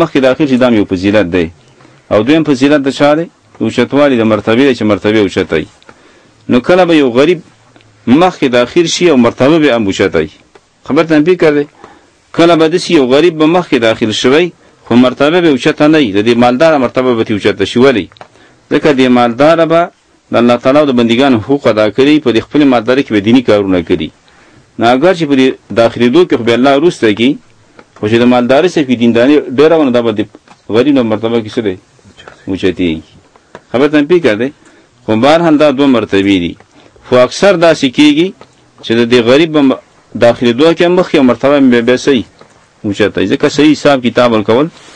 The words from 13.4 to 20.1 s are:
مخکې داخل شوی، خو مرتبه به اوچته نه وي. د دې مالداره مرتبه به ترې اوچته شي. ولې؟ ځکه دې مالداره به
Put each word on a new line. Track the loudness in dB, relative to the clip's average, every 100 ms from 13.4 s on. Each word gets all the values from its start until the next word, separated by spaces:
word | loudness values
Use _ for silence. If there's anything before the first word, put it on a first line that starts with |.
| 0
مخکې | 0 -2
داخل | -2 -2 -2 -4
شوی، | -2 0 0 0 -6 _ _
خو | -2
مرتبه | 2 2 2 0 0
به | 0
اوچته | 0 -2 0 2
نه | 2
وي. | 0
د | 0 0
دې | 2
مالداره | 2 2 0 0
مرتبه | -2 -2 -2
به | -2
ترې | -2
اوچته | -2 -2 -2
شي. | -2 2
ولې؟ | 2 0 -4 -12 -20 _ _ _ -6
ځکه | -2 0 0
دې | 2 2
مالداره | 0 0 0 2
به | 0 0 -2 _ _